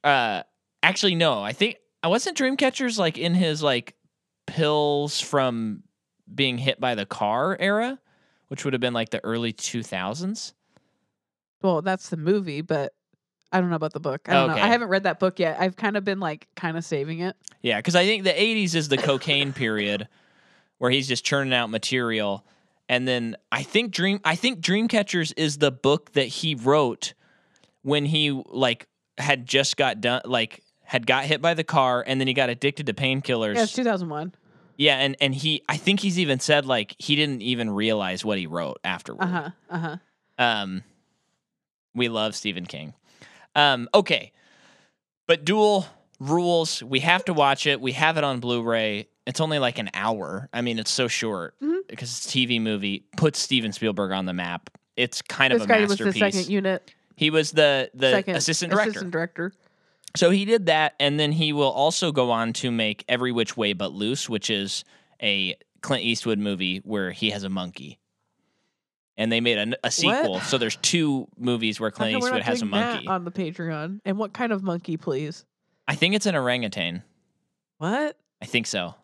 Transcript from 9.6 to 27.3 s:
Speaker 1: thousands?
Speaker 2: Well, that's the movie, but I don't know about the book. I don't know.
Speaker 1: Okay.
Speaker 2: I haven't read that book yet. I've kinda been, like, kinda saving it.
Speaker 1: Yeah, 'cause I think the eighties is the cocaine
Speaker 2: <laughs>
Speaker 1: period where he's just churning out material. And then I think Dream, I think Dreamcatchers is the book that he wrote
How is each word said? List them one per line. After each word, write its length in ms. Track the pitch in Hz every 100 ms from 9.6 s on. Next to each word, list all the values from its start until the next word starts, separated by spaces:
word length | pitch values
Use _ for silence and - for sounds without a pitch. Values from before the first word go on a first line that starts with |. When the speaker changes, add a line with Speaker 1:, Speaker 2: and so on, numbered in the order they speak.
| - 120
Speaker 1:
thousands? 680 | 110 92 92 127 185 220 - _ _ _ _ _ _ _ _ _ _ _
Speaker 2:
Well, 180 | 190 165
that's 300 | 185 190 -
the 80 | 165
movie, 420 | 156 208 180 143
but 320 | 165 151 139 _ _ _ _ _ _
I 100 | 185
don't 80 | 180
know 60 | 165
about 180 | 156
the 60 | 151
book. 280 | 156 135 -
I 60 |
don't 140 | 151 135
know. 60 |
Speaker 1:
Okay. 80 | -
Speaker 2:
I 40 | 208
haven't 200 | 240 226
read 160 | 190
that 140 | 196 -
book 180 | 190 180
yet. 180 | 170 156
I've 180 | 185 180
kinda 240 | 220 214
been, 180 | 196 196
like, 280 | 175 151 -
kinda 280 | - 170 160
saving 380 | 165 151 143 165
it. 140 | 180 - - -
Speaker 1:
Yeah, 180 | 120 107
'cause 140 | 113 175
I 80 |
think 200 | 190 220
the 140 | 190 160
eighties 360 | 214 220 185
is 140 | 165 151
the 80 | 135
cocaine 540 | 151 135 160 143 139
Speaker 2:
<laughs> 20 |
Speaker 1:
period 520 | 135 117 107 104 101 104 _ _ _ _ _ _ _
where 140 | 123
he's 180 | 139 135
just 160 | 123
churning 300 | - 143 135
out 160 | 123 117
material. 760 | 110 - 131 120 110 104 98 _ _ _ _ -
And 200 | 127 127
then 280 | 123 117 - _
I 140 | 117
think 260 | 139 220 233
Dream, 300 | 185 185 196
I 120 | 160 165
think 240 | 247 214
Dreamcatchers 720 | 165 196 226 226 202 175 160 -
is 220 | 156 147
the 140 | 147
book 400 | 131 135 147 -
that 140 | - 123
he 260 | - 160
wrote 600 | 139 120 147 135 113 - - _